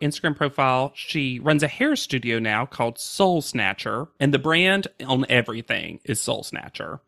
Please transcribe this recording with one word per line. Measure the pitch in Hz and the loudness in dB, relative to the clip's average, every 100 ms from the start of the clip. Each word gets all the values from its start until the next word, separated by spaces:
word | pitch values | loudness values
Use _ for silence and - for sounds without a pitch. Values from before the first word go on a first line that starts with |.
Instagram | 147 - 165 147 | -4 -2 -2 -2
profile, | 147 - 135 127 135 - | -2 2 2 2 0 -6
she | - 156 135 123 | -8 -4 -2 -2
runs | 139 151 | 2 2
a | 147 | 2
hair | - 285 285 | 0 0 0
studio | - 135 117 113 | -2 -2 0 0
now | 113 107 131 | 0 0 -2
called | - 117 - | -2 -2 -4
Soul | - - 190 175 | -6 2 2 2
Snatcher, | - - 95 101 110 110 156 - | 0 -2 0 -2 -4 -6 -6 0
and | 143 | 2
the | 143 | 2
brand | 151 165 185 196 190 - 131 | 4 4 4 2 0 -8 0
on | 131 131 | 0 4
everything | 123 113 113 - 110 82 80 | 2 2 -4 -4 -4 -4 -8
is | - 113 | -6 -4
Soul | - 110 | -2 -4
Snatcher. | - - - - 80 - | -6 -12 -12 -12 -10 -12